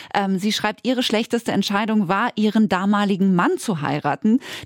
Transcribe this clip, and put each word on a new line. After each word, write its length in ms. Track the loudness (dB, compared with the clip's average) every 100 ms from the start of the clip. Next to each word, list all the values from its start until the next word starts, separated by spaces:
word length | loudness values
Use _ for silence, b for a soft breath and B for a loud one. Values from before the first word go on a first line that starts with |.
| B
Ähm, 240 | -4 0 0
sie 140 | 0
schreibt, 340 | -2 -4 -4 -2
ihre 160 | -2
schlechteste 500 | 0 0 0 -4 -2
Entscheidung 560 | -2 0 -2 0 0 2
war, 220 | 0 0 0
ihren 320 | 0 2 2
damaligen 640 | 2 2 0 2 2 2
Mann 240 | 4 2 0
zu 220 | -2 -4
heiraten, 580 | -2 -2 -2 0 2 0 B B